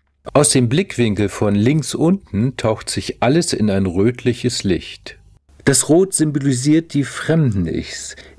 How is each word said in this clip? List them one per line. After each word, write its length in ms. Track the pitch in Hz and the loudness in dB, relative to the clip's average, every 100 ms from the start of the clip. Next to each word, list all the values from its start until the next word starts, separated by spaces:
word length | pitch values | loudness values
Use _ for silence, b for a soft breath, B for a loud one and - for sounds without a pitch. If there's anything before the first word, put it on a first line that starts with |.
| _ _ - | _ _ -2
Aus 160 | - 147 | 2 4
dem 180 | 135 120 | 2 2
Blickwinkel 580 | 147 - - 113 101 101 | 0 -2 -2 -2 0 -2
von 280 | - 107 101 | 0 0 2
links 400 | 113 156 - - | 2 0 -2 -2
unten 600 | 160 196 - 98 131 - | 0 0 -2 -2 -2 -2
taucht 340 | 113 110 - | -2 -2 -6
sich 320 | - - - | -8 -6 -2
alles 300 | 117 160 160 | 2 2 0
in 180 | - 107 | 0 0
ein 160 | 98 95 | 0 0
rötliches 800 | 87 110 123 123 120 123 - | 2 0 0 -4 -2 -2 -2
Licht. 540 | 98 80 - - - - - _ _ - - | -2 -2 -4 -16 -18 -20 -20 _ _ -6 0
Das 240 | 135 - | 2 4
Rot 240 | 165 190 | 4 4
symbolisiert 800 | - 156 143 139 123 139 160 165 | 2 0 0 0 0 2 2 2
die 100 | 143 | -4
fremden 640 | 127 - - 165 139 98 82 | -4 -4 0 2 2 0 -2
Ichs. 480 | 80 80 - - - B | -4 -6 -10 -14 -16 B